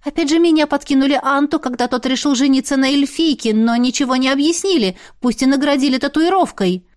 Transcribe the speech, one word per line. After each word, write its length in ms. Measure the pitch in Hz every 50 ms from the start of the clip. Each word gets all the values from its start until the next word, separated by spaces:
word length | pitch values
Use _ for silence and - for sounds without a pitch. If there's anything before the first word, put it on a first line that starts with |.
| _
Опять 240 | 294 294 - 330 277
же, 120 | 311 330
меня 260 | 339 339 320 311 302
подкинули 520 | 294 - 277 - - 285 269 269 277 285 254
Анту, 380 | - 262 277 277 285 294 - 302
когда 260 | - 254 247 233 240
тот 180 | 220 - 247 -
решил 300 | 262 262 240 - 294 277
жениться 420 | 233 269 285 269 262 254 - 285
на 120 | 262 269 262
эльфийке, 680 | 285 285 277 262 - - 330 320 277 - - 226 214
но 220 | 220 220 233 233
ничего 400 | 240 240 254 240 - 294 247 262
не 120 | 254 262 262
объяснили, 720 | 269 277 285 311 339 - - 392 370 311 214 190 180 - - - - _
пусть 220 | - 247 220 -
и 40 | 269
наградили 500 | 262 277 277 277 294 285 285 262 285 254
татуировкой. 880 | 262 - 285 285 302 320 349 381 381 339 - - - 202 180 180 185 _ _ _